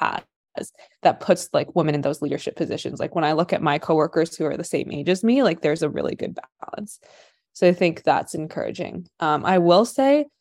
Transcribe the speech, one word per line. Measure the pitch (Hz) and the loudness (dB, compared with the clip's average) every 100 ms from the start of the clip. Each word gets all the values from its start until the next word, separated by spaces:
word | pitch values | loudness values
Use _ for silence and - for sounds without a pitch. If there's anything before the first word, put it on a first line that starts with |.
has, | - - - _ _ - - _ - _ | -4 -4 -12 _ _ -12 -12 _ -20 _
that | 175 - | 0 0
puts, | - 180 - | 0 0 2
like, | - - 180 | -2 0 0
women | 156 147 | 0 0
in | |
those | 139 147 | -2 -2
leadership | 147 139 - - | -4 -4 -6 -6
positions." | 165 - - - | -6 -4 -8 -6
Like, | - | -6
when | 170 | -2
I | 151 | 0
look | 156 175 | 0 0
at | 180 | 0
my | 156 151 | 0 -2
coworkers | - 160 160 165 165 - | 0 2 2 0 -2 -2
who | 156 | -4
are | 147 | -4
the | |
same | 170 147 - | -4 -4 -4
age | 147 143 | -6 -2
as | 190 | 0
me, | 226 262 | 2 4
like, | 233 170 | 2 2
there's | 151 165 | 0 0
a | 151 | -2
really | - - | -2 -4
good | - - - - - | -4 -8 -10 -16 -18
balance. | - - 208 - _ - _ _ _ | -14 -12 -14 -16 _ -20 _ _ _
So | - 180 | 2 2
I | |
think | 175 175 165 | 4 2 0
that's | - 139 - | 0 0 -2
encouraging. | - 160 - - - 175 - 175 - | -8 -8 -8 -8 -8 -10 -10 -14 -6
Um, | 156 147 | -2 0
I | - 185 | 2 4
will | 170 175 | 6 6
say | 240 - 269 294 294 _ | 4 2 4 4 2 _